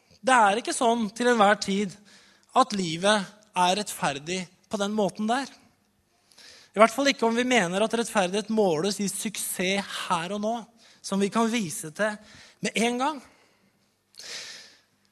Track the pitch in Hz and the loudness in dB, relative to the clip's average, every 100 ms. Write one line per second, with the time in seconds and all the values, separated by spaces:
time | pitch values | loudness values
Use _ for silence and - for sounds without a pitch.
0 | _ _ 208 254 208 208 262 320 240 233 | _ _ 4 6 6 4 -2 0 2 2
1 | 214 - 240 240 202 208 - 190 208 - | -2 0 2 6 6 4 0 -2 -2 -8
2 | - - _ _ _ 247 262 202 175 165 | -20 -20 _ _ _ 2 2 0 -2 0
3 | 196 214 180 - _ - 180 196 208 - | 2 2 0 -12 _ 0 2 2 -4 -4
4 | 175 139 151 185 175 _ _ 214 202 214 | -4 -4 -6 -8 -8 _ _ -4 -2 0
5 | 190 - 214 247 262 - _ _ _ _ | -2 -2 -2 -2 -4 -14 _ _ _ _
6 | _ _ _ - - - _ - 226 - | _ _ _ -20 -20 -20 _ 4 4 4
7 | 277 262 226 226 247 247 175 185 214 226 | 0 2 0 0 2 2 2 0 0 -2
8 | 233 214 180 202 220 220 202 151 190 208 | -2 0 0 -2 -2 0 2 2 0 -2
9 | 196 - 220 - - - 185 196 196 - | -4 -4 -8 -8 -8 -4 -2 -2 -4 -10
10 | - 175 170 208 214 233 202 _ _ _ | -4 -4 -4 -4 -4 -4 -8 _ _ _
11 | - 196 202 226 226 240 185 - 160 156 | -6 -2 0 0 0 -2 -4 -8 -12 -4
12 | 214 208 - - - _ 196 - 233 240 | -4 -4 -14 -20 -20 _ -6 0 0 0
13 | 269 294 - _ _ _ _ _ _ _ | -2 -4 -12 _ _ _ _ _ _ _
14 | _ - - - - - - _ _ _ | _ -20 -16 -14 -14 -18 -20 _ _ _
15 | _ | _